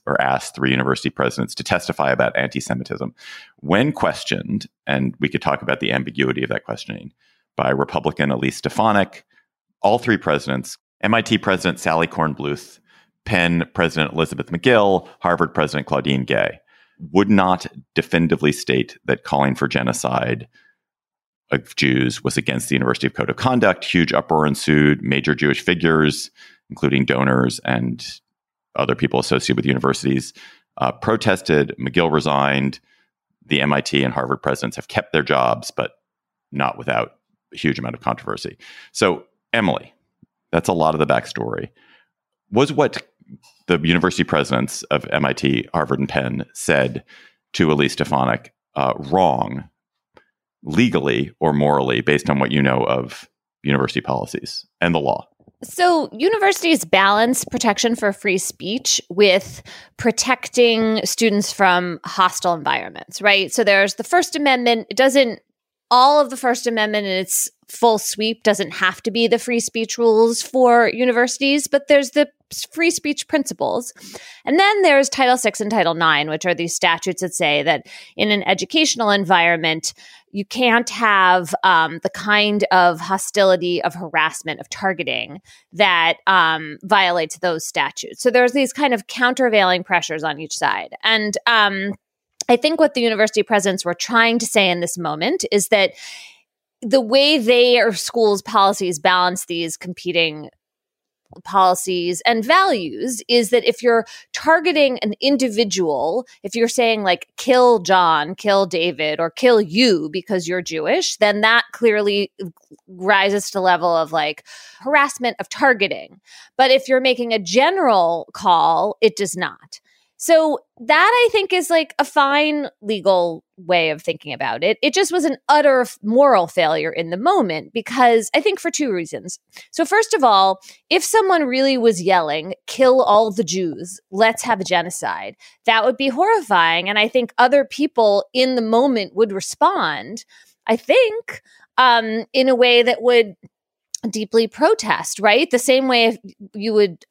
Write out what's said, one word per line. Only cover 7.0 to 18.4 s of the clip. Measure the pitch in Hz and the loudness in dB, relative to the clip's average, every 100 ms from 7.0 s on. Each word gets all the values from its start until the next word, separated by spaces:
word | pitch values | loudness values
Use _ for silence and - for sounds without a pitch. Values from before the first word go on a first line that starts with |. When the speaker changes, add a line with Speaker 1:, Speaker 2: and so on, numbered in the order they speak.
| - _ _ _ _ - | -16 _ _ _ _ -4
Speaker 1:
by | 65 | -2
Republican | 67 69 78 76 76 71 | -2 -2 -4 -4 -2 -2
Elise | 62 67 - | -2 -4 -6
Stefanik, | 73 - 110 104 92 - _ _ _ _ _ _ | -6 -2 0 0 -2 -6 _ _ _ _ _ _
all | 98 120 | -2 0
three | 123 104 | 0 -2
presidents, | - 73 69 65 64 - _ _ | 0 -2 -2 -6 -8 -16 _ _
M | 104 | -2
I | 113 | -2
T | 110 110 | 0 -2
President | - 95 90 - | 0 0 0 -2
Sally | 82 82 82 | -2 0 -2
Kornbluth, | - 80 69 71 71 - - _ _ _ _ - | -2 -4 -4 -6 -8 -10 -20 _ _ _ _ -4
Penn | 104 85 85 85 | 0 2 0 -2
President | - 85 82 76 | -2 -2 -2 -4
Elizabeth | 80 80 - - | -2 -4 -4 -8
McGill, | 85 127 120 101 92 - - | -4 2 4 4 0 -4 -6
Harvard | 90 87 82 | -2 0 -2
President | - 76 73 67 | -2 -4 -4 -4
Claudine | 69 67 67 | -4 -2 -2
Gay, | 62 60 50 - _ _ _ _ 85 | -2 -2 -2 -6 _ _ _ _ -4
would | 92 101 | 0 2
not | 101 92 90 - - - | 4 2 0 -4 -16 -10
definitively | - - 85 82 78 | -6 -2 0 0 0